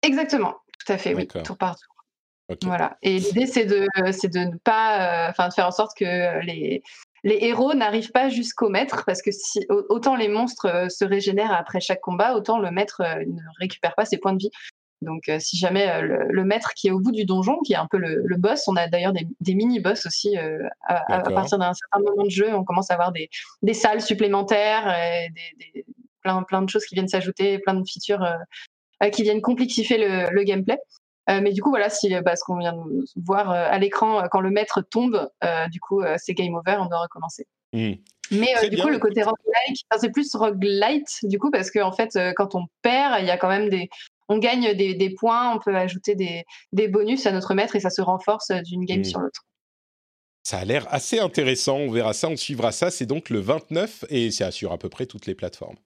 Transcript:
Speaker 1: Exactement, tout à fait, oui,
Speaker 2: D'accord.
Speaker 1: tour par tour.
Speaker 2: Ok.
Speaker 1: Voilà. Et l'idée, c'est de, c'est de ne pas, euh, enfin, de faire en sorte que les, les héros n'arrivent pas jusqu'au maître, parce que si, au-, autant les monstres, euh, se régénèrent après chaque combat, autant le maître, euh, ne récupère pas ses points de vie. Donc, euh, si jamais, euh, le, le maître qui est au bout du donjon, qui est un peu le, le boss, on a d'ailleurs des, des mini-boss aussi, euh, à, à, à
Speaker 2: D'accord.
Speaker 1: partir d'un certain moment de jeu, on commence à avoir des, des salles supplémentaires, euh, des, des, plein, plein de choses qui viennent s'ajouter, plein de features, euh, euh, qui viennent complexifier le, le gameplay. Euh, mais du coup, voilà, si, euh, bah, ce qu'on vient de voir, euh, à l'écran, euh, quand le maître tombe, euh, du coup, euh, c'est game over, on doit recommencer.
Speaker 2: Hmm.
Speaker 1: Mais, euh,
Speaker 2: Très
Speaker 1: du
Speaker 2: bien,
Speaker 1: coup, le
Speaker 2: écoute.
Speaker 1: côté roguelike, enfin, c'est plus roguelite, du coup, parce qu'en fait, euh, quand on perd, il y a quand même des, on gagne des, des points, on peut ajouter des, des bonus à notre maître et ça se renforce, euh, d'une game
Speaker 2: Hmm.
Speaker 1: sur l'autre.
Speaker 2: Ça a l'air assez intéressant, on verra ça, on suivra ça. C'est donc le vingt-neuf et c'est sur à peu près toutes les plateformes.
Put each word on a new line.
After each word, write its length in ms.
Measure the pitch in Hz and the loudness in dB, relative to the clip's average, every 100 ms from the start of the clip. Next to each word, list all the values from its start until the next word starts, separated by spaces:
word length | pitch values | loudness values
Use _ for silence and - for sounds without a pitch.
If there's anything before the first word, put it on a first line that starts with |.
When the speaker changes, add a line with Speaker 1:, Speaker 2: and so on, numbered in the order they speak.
Speaker 1:
Exactement, 520 | 311 277 311 285 208 - _ - - | 2 0 0 0 -2 -4 _ -20 -4
tout 60 | |
à 60 | 196 | -4
fait, 160 | - | -2
oui, 120 | 180 180 | -2 -4
Speaker 2:
D'accord. 160 | - | -6
Speaker 1:
tour 140 | 80 185 | -10 -4
par 180 | 185 175 | -4 -4
tour. 180 | _ _ _ _ _ _ _ | _ _ _ _ _ _ _
Speaker 2:
Ok. 100 | - | -6
Speaker 1:
Voilà. 320 | 180 180 160 - | -2 0 -2 0
Et 160 | 190 185 | 0 0
l'idée, 280 | 190 196 262 | 0 0 2
c'est 180 | 262 | 2
de, 220 | 214 202 196 190 185 | 2 2 2 2 0
c'est 160 | 190 196 | 0 -2
de 60 | 180 | 0
ne 160 | 180 170 | -2 -2
pas, 680 | - 220 220 208 185 170 170 | 2 4 4 2 2 0 -2
euh, 40 | |
enfin, 180 | 180 180 | 0 0
de 40 | |
faire 120 | 180 180 | 2 0
en 40 | |
sorte 240 | 180 - - | 2 -2 0
que 440 | 185 180 175 160 | -2 0 0 -2
les, 380 | 170 165 151 165 - - - _ | -4 -4 -4 -4 -6 -20 -20 _
les 160 | 202 214 | 0 2
héros 320 | 233 233 262 | 2 2 2
n'arrivent 360 | 302 214 214 226 | 4 2 0 0
pas 180 | 254 262 | 2 2
jusqu'au 400 | 233 233 - 220 | 0 -4 0 0
maître, 340 | 196 269 - - | 2 0 -2 -2
parce 160 | 185 | -2
que 80 | - | -2
si, 300 | 196 - - 196 | -4 -4 -6 0
au-, 160 | 202 196 | 0 2
autant 280 | 233 269 262 | 2 2 2
les 120 | 214 | 2
monstres, 380 | 208 247 247 196 | 2 0 -2 0
euh, 220 | 175 180 | 0 -2
se 160 | 180 | 0
régénèrent 480 | 196 196 202 196 214 | 0 2 2 0 2
après 280 | 185 170 185 | 0 0 -4
chaque 200 | - 185 | -2 -4
combat, 340 | - 180 214 | -4 0 2
autant 240 | 247 208 226 | 2 0 0
le 120 | 190 | 0
maître, 320 | 175 202 - | -2 -4 -2
euh, 200 | 175 160 | -4 -2
ne 180 | 165 170 160 160 | -6 -8 -12 -8
récupère 340 | 185 - 170 | -8 -2 -2
pas 100 | 170 | 0
ses 140 | 214 180 | 0 0
points 140 | 196 | 0
de 60 | 190 | 0
vie. 120 | 196 - - _ _ _ | -2 -8 -20 _ _ _
Donc, 260 | 160 160 156 | -8 -8 -4
euh, 100 | 156 | -4
si 180 | 160 175 | -2 0
jamais, 320 | 180 185 202 | 2 2 2
euh, 120 | 160 | 2
le, 240 | 160 - - | 0 0 2
le 160 | 190 | 2
maître 280 | 190 214 226 | 2 0 -2
qui 140 | - 202 | -2 0
est 20 | |
au 80 | 190 | 2
bout 140 | 196 | 0
du 120 | 214 | 0
donjon, 340 | 196 190 185 311 | 0 2 2 0
qui 100 | 302 | 2
est 20 | 175 | 0
un 100 | 165 | 2
peu 120 | 196 | -2
le, 240 | 170 156 | 0 -2
le 120 | - 180 | 0 0
boss, 300 | 190 285 - | 2 0 0
on 80 | 185 | 0
a 120 | 170 | 2
d'ailleurs 240 | 175 180 | 0 0
des, 160 | 185 165 - | -2 -4 -6
des 140 | 175 | 0
mini-boss 520 | 190 226 247 180 220 - | 2 2 2 0 -2 -2
aussi, 300 | - 208 202 | -2 0 0
euh, 220 | 156 156 180 - | -2 -4 -6 -8
à, 140 | - 175 | -2 -2
à, 180 | 156 | 2
à 20 | 180 | 0
Speaker 2:
D'accord. 160 | 180 | 0
Speaker 1:
partir 240 | 190 190 202 | 0 0 0
d'un 140 | 180 | 0
certain 280 | 180 - 202 | -2 -2 0
moment 240 | 202 202 | 0 0
de 60 | 202 | 0
jeu, 220 | 185 214 | 2 0
on 120 | 208 | 0
commence 260 | 185 180 196 | 0 -2 0
à 40 | |
avoir 180 | 180 175 | 0 0
des, 180 | 170 156 - - - | -2 -8 -12 -16 -2
des 120 | 202 | 0
salles 280 | 226 226 214 | 2 2 2
supplémentaires, 840 | - 202 214 196 196 214 208 220 208 | 0 2 2 2 2 2 4 2 0
euh, 400 | 175 170 170 170 | 0 0 -2 -4
des, 380 | 165 165 - - | -10 -16 -18 -18
des, 120 | - - - - _ | -16 -16 -18 -20 _
plein, 200 | 190 185 | -2 0
plein 200 | 185 190 | 0 0
de 60 | 190 | 2
choses 160 | 214 | 0
qui 100 | 208 190 | 0 0
viennent 120 | 190 | 2
s'ajouter, 500 | 190 180 196 196 196 | 0 -2 0 0 2
plein 140 | 196 | 0
de 100 | 190 190 | 0 -2
features, 360 | - - 202 | -8 -2 0
euh, 100 | 180 170 175 - - _ _ _ | 0 -2 -8 -18 -20 _ _ _
euh, 40 | 208 | 0
qui 120 | 208 | 2
viennent 180 | 214 214 | 2 2
complexifier 580 | 214 247 254 - 220 233 | 2 0 0 0 2 2
le, 300 | 208 185 175 | 2 2 2
le 100 | 185 | 2
gameplay. 360 | 202 196 190 - - _ _ _ - | 2 0 0 -2 -4 _ _ _ 0
Euh, 100 | 196 | 2
mais 120 | 202 | 2
du 100 | 196 | 2
coup, 80 | 285 | 2
voilà, 180 | 262 208 | 2 0
si, 220 | - 202 | 0 0
euh, 60 | 180 | 2
bah, 120 | 175 175 | 2 0
ce 60 | |
qu'on 140 | - 180 | -2 -4
vient 140 | 175 | -2
de 300 | 170 160 - - - | -4 -6 -6 -6 -8
voir, 260 | 170 196 196 | 0 0 2
euh, 140 | 175 170 | 0 2
à 80 | 190 | 2
l'écran, 420 | 196 - 220 214 | 2 2 2 2
euh, 40 | 180 | 2
quand 100 | 196 | 0
le 100 | 190 | 2
maître 320 | 202 214 - | 0 0 -2
tombe, 480 | - 220 247 214 156 _ | -2 0 2 0 -2 _
euh, 220 | 175 165 165 | -2 -2 -4
du 100 | 170 | -6
coup, 200 | - 196 | -2 0
euh, 140 | 175 160 | 0 -2
c'est 160 | - | -4
game 200 | 180 180 | -4 -2
over, 220 | 170 170 202 | -2 0 0
on 60 | 180 | 0
doit 140 | 170 | -2
recommencer. 440 | 170 - 165 - - _ _ | -4 -8 -12 -12 -18 _ _
Speaker 2:
Hmm. 200 | 113 110 95 _ _ - | -4 -2 -4 _ _ -4
Speaker 1:
Mais, 200 | 202 233 | 0 2
euh, 40 | 247 | 4
Speaker 2:
Très 120 | 214 | 2
Speaker 1:
du 80 | 202 | 2
Speaker 2:
bien, 80 | |
Speaker 1:
coup, 60 | 190 | 2
le 60 | 269 | 2
Speaker 2:
écoute. 140 | 220 | 2
Speaker 1:
côté 120 | 208 | 2
roguelike, 640 | 208 220 - 220 262 - - | 0 0 0 0 0 -4 -2
enfin, 100 | 220 | 0
c'est 100 | 233 | 0
plus 240 | 277 285 | 0 -2
roguelite, 840 | 214 220 202 196 196 214 294 294 - | 0 0 2 0 2 2 0 -2 -8
du 160 | 214 196 | -2 0
coup, 120 | 277 | 2
parce 200 | 262 190 | 0 0
qu'en 220 | 208 196 | 0 0
fait, 240 | 190 226 202 | 0 -2 0
euh, 160 | 180 | -2
quand 200 | 180 196 | 0 -2
on 120 | 190 175 _ | -2 -6 _
perd, 380 | 233 254 277 233 | 2 4 4 2
il 60 | 190 | 2
y 40 | |
a 60 | 180 | 2
quand 120 | 185 | 2
même 200 | 196 208 | 2 2
des, 200 | 190 175 - - _ _ | 0 -4 -10 -20 _ _
on 100 | 208 | 2
gagne 360 | 240 247 233 | 2 2 2
des, 200 | 196 196 | 2 0
des 160 | 180 190 | 2 0
points, 400 | 190 226 233 247 | 0 2 2 2
on 40 | 226 | 0
peut 140 | - 190 | 0 0
ajouter 380 | 185 180 - 202 | 0 -4 -2 -2
des, 280 | 185 170 170 - _ | -2 -6 -12 -20 _
des 160 | 190 214 | 0 2
bonus 380 | 196 214 262 226 | 2 2 2 0
à 60 | |
notre 220 | 190 185 | -2 0
maître 220 | 190 220 220 | 0 2 0
et 40 | |
ça 100 | 190 | -2
se 100 | 185 | -2
renforce, 500 | 180 185 - 214 - | 0 0 2 0 0
euh, 100 | 185 | -4
d'une 220 | 170 180 | -4 -6
game 160 | 180 190 | -2 -2
Speaker 2:
Hmm. 40 | |
Speaker 1:
sur 160 | 190 175 | -2 -4
l'autre. 240 | 175 - _ _ _ _ _ _ _ _ _ _ | -6 -8 _ _ _ _ _ _ _ _ _ _
Speaker 2:
Ça 160 | - 98 | -10 -8
a 60 | |
l'air 220 | 95 131 - | -2 -2 -2
assez 280 | 143 - 226 | -6 -2 0
intéressant, 560 | 190 - 135 131 - 139 | 0 0 0 2 0 0
on 140 | 147 | 0
verra 200 | 113 110 | 0 0
ça, 160 | 107 160 | 0 -2
on 80 | 160 | -4
suivra 360 | - 139 117 | -6 0 0
ça. 180 | - 175 | 2 -2
C'est 160 | 180 120 | -2 -4
donc 240 | 147 - | -4 -2
le 80 | - | -4
vingt-neuf 640 | 95 156 - 160 214 220 - | 0 -2 0 -4 -4 -6 -4
et 220 | 139 117 | -2 0
c'est 180 | 107 95 | -2 -4
sur 220 | - 98 | -4 -6
à 60 | 85 | -6
peu 100 | 95 | -8
près 180 | - 131 | -8 -10
toutes 200 | 104 - | -10 -10
les 80 | 95 | -8
plateformes. 400 | 92 - - - | -8 -10 -16 -16